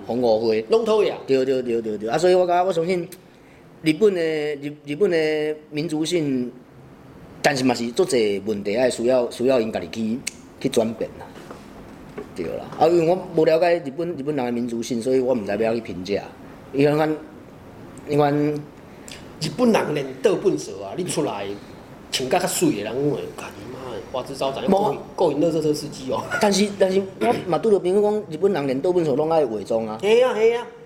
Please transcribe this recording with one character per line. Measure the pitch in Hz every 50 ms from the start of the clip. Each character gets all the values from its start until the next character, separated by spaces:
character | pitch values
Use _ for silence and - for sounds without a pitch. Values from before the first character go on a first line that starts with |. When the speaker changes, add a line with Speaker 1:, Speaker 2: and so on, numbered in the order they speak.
| 101
Speaker 1:
互 | - 113
误 | 123 123 117 110 107 117 113
会。 | 110 110 110 -
Speaker 2:
拢 | 220 226 233
讨 | 208 214 214
厌。 | 196 156 127 - -
Speaker 1:
对， | - 135 131 131
对， | 131 135 131
对， | 123 120 117 117
对， | 110 110 107 101
对。 | 107 110
啊， | 120 160
所 | 165 180
以 | 180
我 | 185 180
感 | 175 175 175
觉， | 180
我 | 190 185
相 | 165 165
信 | 175 190 180 170 - - - - - - - - - - - - - - - -
日 | 156 156
本 | 156 214 208 190
的， | 175
日， | 165 160 156 156 147 151 151 139 139 147 147 147 -
日 | 143 143 151
本 | 208 196
的 | 175 160 156 156 156 151 151 151 151 151 - -
民 | 151 147 147 170
族 | 151 151 160
性， | 151 170 175 151 143 135 127 123 120 117 - - - - - - - - - - - - - - - - -
但 | - 156 147
是 | 131 131
嘛 | 131 120
是 | 117 120 117
足 | 120 - 185
侪 | - - 120 110 104 101 98 95
问 | 104 107 101 98
题， | 101 101
爱 | 120 131 127
需 | - - 113
要， | 120 131 127 120 113
需 | - - 120
要 | 131 135 123
因 | 110 110
家 | 107 101
己 | - 80
去， | - 113 113 110 113 135 - - - - - - - -
去 | - 135
转 | - 120 110 113 117
变 | - - - - -
啦。 | - - - - - - - - - - - - - - - - - - - - - - -
对 | - 85 80
啦。 | - - - - - -
啊， | 147 160
因 | 175 170
为 | 160 160
我 | 180 185 - - 165
无 | 165 160
了 | 165 160 165
解 | 175 175 170 175
日 | 160 139 127 160
本， | 170 170 175
日 | 143 131
本 | 147 151
人 | 139 123
的 | 120
民 | 120 117 120 123
族 | 117 117 117
性， | - 127 117
所 | 110 127 131
以 | 131
我 | 127 123 131
毋 | 120 101
知 | 95 101 104
要 | 113 113 113
去 | 120
评 | 113 - 95 85 92
价。 | 98 98 92 - - - - - - - - - - -
因 | 135 139 147
为 | 147 151
咱， | 156 156 156 151 - - - - - - - - - - - - - - - - - -
因 | 147 143
为 | 147 143 143 147 147 151 151 147 147 - - - - - - - - - - - - - - -
Speaker 2:
日 | 156 160 - -
本 | 247 240
人 | 208 160 139 151 147
连 | 147 135 131 131 -
倒 | - 226 180
粪 | - - 196 151 -
扫 | - - 101 98 98
啊， | 98 104 -
你 | 180
出 | 143 - 170 151
来 | 127 110 101 101 101 101 104 - - - - - - - - - -
穿 | - - 131 127
甲 | - 180
较 | - 135
水 | - - 185 147
的 | 120 104 101
人， | 107 113
我 | 127 143 147 127
会 | 101 87 87 - -
干 | - - - 101
你 | 101 120
妈 | 127 127 131 127 123
的， | - - -
花 | - 127 123
枝 | - 139
招 | 127 143 135
展， | - - 117
Speaker 1:
无 | 135
Speaker 2:
够 | 190 196 208 - 135 120 - - -
够 | - 190 160
因 | 139 143
垃 | 170 170
圾 | 156 165
车 | 151 151 151
司 | 147 - -
机 | - - - 131
哦。 | - - - - - -
Speaker 1:
但 | - 208
是， | 196 185 208 208 202 -
但 | 190 185
是 | 190 196 196 190 - -
我 | 214 226 247 - - 185
嘛 | 165 151
拄 | 151 226
着 | 202 185
朋 | 170 180 185
友 | 208
讲， | 208 208 208 214 208 139
日 | 156 151
本 | 175 202
人 | 196 151 143 139
连 | 127 135
倒 | 185 185
粪 | 180 185 165
扫 | 151 131
拢 | 139 156 160
爱 | 165 160 151
伪 | 120 110 104 95
装 | 95 117 113 113
啊。 | 107 107 110
Speaker 2:
嘿 | - 202 220 240
啊， | 254 254 226
嘿 | 208 220 226 233
啊。 | 240 240 - - - -